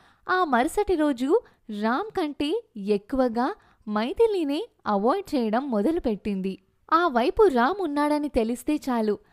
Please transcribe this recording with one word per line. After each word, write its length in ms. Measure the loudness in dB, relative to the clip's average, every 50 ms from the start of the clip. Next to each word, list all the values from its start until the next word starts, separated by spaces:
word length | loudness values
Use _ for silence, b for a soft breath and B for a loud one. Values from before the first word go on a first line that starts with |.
| b b b b b -2
ఆ 140 | 0 0 2
మరుసటి 520 | 2 2 2 2 2 0 -2 0 0 2
రోజు 460 | 2 2 2 2 0 0 2 2 2 b b b b b -12 -8 -2
రామ్ 300 | -2 0 0 0 -4 -4
కంటే 520 | -4 -4 -4 -4 -4 -4 -4 -2 -2 -4 -6 _ _
ఎక్కువగా 800 | -10 -2 -2 -2 -2 -2 -4 0 0 0 0 0 0 -2 -2 -4 b b b b b b -6
మైథిలినే 800 | -4 -4 -4 -4 2 2 2 2 4 0 -2 -2 -2 -4 -6 -8 _ _ _
అవాయిడ్ 480 | -2 -2 0 2 2 0 0 -2 -4 -2
చేయడం 340 | -2 0 0 0 -2 -2 -2
మొదలుపెట్టింది. 880 | -2 0 0 0 0 0 -2 -2 -4 -4 -4 -6 -4 -4 -4 -6 -6 -8 _ _ _ _ _ 0 0
ఆ 140 | 2 2
వైపు 360 | 2 2 2 0 0 4 4 4
రామ్ 380 | 4 6 4 2 2 0 -2
ఉన్నాడని 480 | -4 -4 -2 0 0 0 0 0 -2 -2
తెలిస్తే 460 | -2 -2 -2 -2 -4 -4 -2 -2 -2
చాలు, 440 | -2 -2 -2 -2 0 0 0 -2 -4 b b